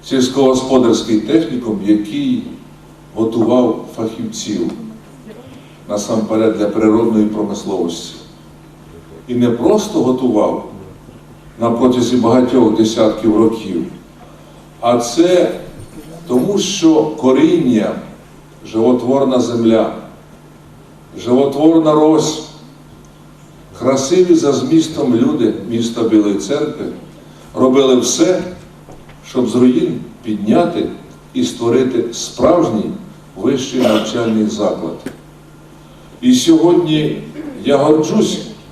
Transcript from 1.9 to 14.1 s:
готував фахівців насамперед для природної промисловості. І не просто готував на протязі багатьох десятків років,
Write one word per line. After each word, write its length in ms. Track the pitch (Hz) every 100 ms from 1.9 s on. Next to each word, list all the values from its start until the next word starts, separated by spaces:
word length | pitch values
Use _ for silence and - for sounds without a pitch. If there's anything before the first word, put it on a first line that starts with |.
| 107 104 143 139 120 - - - - - - - 101
готував 680 | 110 113 107 123 120 107 - -
фахівців 760 | 110 - - - - 101 87 - - - - - - - - - - - -
насамперед 720 | 104 - 113 104 110 110 104
для 100 | 104
природної 580 | 104 110 110 113 107 104
промисловості. 920 | 107 101 95 98 95 85 82 - - - - - - - - - - - - -
І 80 | 120
не 140 | 120
просто 500 | 117 165 208 208 165
готував 680 | 127 127 131 107 - - - - - - - - - - - -
на 120 | 113
протязі 460 | 117 127 123 117 123
багатьох 600 | 113 127 123 135 113 107
десятків 600 | 110 - 107 - 117 104
років, 480 | 113 110 98 87 - - -